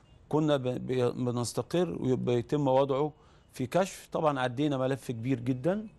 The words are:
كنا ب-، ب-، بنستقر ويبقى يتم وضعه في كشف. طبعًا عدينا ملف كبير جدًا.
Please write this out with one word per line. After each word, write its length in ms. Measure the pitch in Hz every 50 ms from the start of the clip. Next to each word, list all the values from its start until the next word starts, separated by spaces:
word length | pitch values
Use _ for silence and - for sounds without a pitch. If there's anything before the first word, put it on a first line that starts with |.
| - - - - - -
كنا 280 | - 151 160 151 147
ب-، 60 | 135 127 127
ب-، 560 | 123 123 123 131 127 127 123 123 - 123 127
بنستقر 720 | 123 117 123 120 117 - 127 120 - - 170 180 170 170 -
ويبقى 340 | - 127 127 123 123 123 123
يتم 340 | 120 113 - 151 147 143 131
وضعه 440 | 131 135 143 135 135 135 151 151 - - - - - - _ _
في 140 | - - 131
كشف. 420 | 120 - 170 196 185 - - - -
طبعًا 280 | - - 160 151 143 135
عدينا 360 | 127 127 120 127 151 151 139 127
ملف 320 | 131 131 135 131 - -
كبير 300 | 120 113 113 131 135 117
جدًا. 460 | 120 127 131 127 127 165 196 214 220 208 -